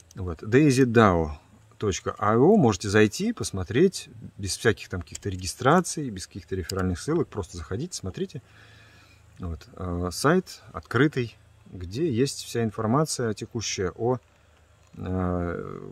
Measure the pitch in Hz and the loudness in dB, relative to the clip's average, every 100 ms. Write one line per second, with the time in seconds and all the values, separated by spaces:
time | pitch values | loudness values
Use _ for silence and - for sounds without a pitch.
0 | _ - 90 82 107 123 156 127 127 113 | _ -10 -8 -8 2 6 6 6 6 8
1 | 107 85 78 71 _ - _ - 107 87 | 6 6 2 -4 _ -20 _ -6 -4 -4
2 | 98 - 104 113 151 220 123 104 104 104 | -6 -2 2 4 6 6 6 4 2 6
3 | 107 - 214 233 110 98 90 110 185 - | 6 4 -4 -4 -6 -6 -2 4 4 2
4 | - - 95 - 98 - 113 101 - 92 | -12 -16 -18 -10 -8 -2 0 0 -2 -10
5 | - - 104 90 90 - 123 175 170 170 | -10 -10 -10 -8 -8 -2 2 4 2 -4
6 | 139 92 - - - 95 85 92 92 87 | -8 -8 -12 -14 -8 -8 -6 -2 -2 -2
7 | - 165 135 - 92 87 80 101 180 - | -2 -2 -2 -6 -10 -10 -8 -8 -8 -10
8 | 92 139 190 127 - - - - - - | -10 -8 -8 -10 -18 -20 -20 -20 -20 -20
9 | _ _ _ - 90 78 - - 90 87 | _ _ _ -12 -10 -10 -12 -10 -6 -4
10 | 90 - 139 185 - - - 90 - 117 | -4 0 2 2 0 -8 -16 -14 -2 2
11 | 151 135 117 - _ _ - 92 87 110 | 2 0 -6 -8 _ _ -20 -14 -10 -4
12 | 170 113 139 - - 120 113 - 110 135 | -2 0 0 -2 -8 -4 -4 -2 0 0
13 | 160 - 117 104 113 117 - - 90 - | 0 -2 -4 -4 -8 -6 -6 -4 -4 -2
14 | 117 127 _ _ _ _ _ _ _ - | -2 -2 _ _ _ _ _ _ _ -12
15 | 92 92 90 90 87 50 50 50 50 | -6 -2 -2 -2 -4 -6 -10 -12 -16